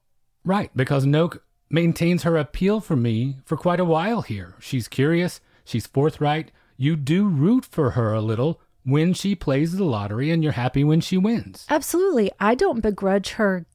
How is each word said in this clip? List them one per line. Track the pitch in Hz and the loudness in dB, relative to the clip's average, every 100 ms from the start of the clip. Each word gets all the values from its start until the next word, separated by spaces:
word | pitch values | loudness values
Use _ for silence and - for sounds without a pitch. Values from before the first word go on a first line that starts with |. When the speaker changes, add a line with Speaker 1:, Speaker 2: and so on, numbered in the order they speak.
| _ _ _ _ | _ _ _ _
Speaker 1:
Right, | 160 202 - 120 | -2 -2 -2 -4
because | 131 139 135 | 0 0 2
Noak | 147 170 - - _ _ | 2 0 -4 -18 _ _
maintains | 160 170 165 170 175 | 0 2 2 0 0
her | 175 165 | 2 0
appeal | 143 - 185 214 | -2 -2 0 0
for | - 151 | 0 0
me | 117 110 131 135 | 0 0 -2 -6
for | - 160 | -8 -4
quite | 175 175 | 0 0
a | |
while | 175 160 185 226 | 2 2 0 -2
here. | - 101 87 - | -4 -10 -12 -18
She's | - 131 110 | -6 -6 -4
curious, | - 143 170 180 - _ _ | 0 2 2 0 -6 _ _
she's | - 117 - | -8 -6 -4
forthright. | 139 151 - 147 151 160 _ _ - | 0 0 0 0 -2 -4 _ _ -4
You | 135 | 0
do | 160 135 175 208 | 0 0 2 2
root | 151 160 254 | 2 2 2
for | - - 135 | 0 -2 0
her | 123 110 | 0 0
a | 110 | 0
little | 110 113 143 - _ _ | -2 0 -2 -4 _ _
when | 127 143 165 | -2 0 2
she | 143 196 | 0 -2
plays | 202 - 135 165 | -2 -2 0 0
the | 185 | -2
lottery, | 185 107 101 107 143 | -2 -2 -4 -4 0
and | 165 | 0
you're | 151 | 0
happy | 123 123 143 | -2 -2 2
when | 147 160 | 4 2
she | - 185 | 2 0
wins. | 202 233 95 95 - | 0 0 -4 -14 -4
Speaker 2:
Absolutely. | 302 - 339 392 285 196 - | -2 0 0 2 2 0 0
I | 202 | 0
don't | 254 392 247 | 2 2 2
begrudge | 214 190 196 196 190 | -2 0 0 0 -2
her | - 208 180 165 | -2 0 0 -6